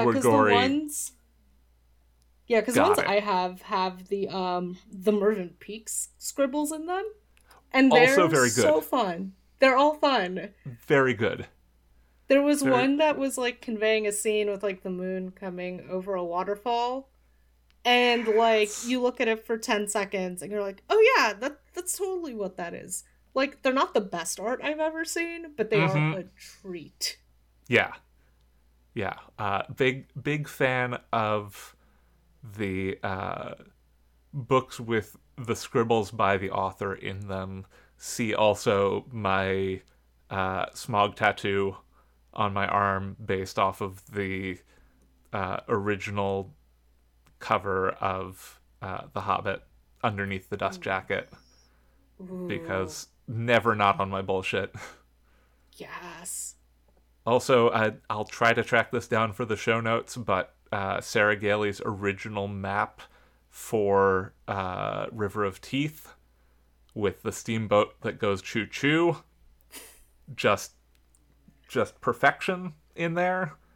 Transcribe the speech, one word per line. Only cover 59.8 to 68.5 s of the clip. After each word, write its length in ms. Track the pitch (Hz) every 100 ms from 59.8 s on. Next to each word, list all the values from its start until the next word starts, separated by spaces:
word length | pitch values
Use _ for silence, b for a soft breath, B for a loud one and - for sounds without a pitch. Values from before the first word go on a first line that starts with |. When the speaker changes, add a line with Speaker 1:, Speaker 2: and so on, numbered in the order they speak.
Speaker 1:
notes, 360 | 113 113 - 127
but, 380 | 107 95 87 _ -
uh, 280 | 104 98 95
Sarah 360 | - 113 104 104
Gailey's 440 | 104 104 104 98
original 640 | - 101 101 98 110 107 101
map 520 | 101 98 101 107 - - b b b b
for, 880 | - - 113 101 98 98 95 98 - -
uh, 580 | 98 92 92 - - -
River 320 | 113 104 107
of 160 | 101 95
Teeth 540 | - 135 151 151 - - _ _ _ _ _ _ _
with 280 | - 101 90
the 100 | 110
steamboat 680 | - - 113 107 104 107 -
that 160 | 113 -
goes 240 | 107 98
choo-choo. 760 | -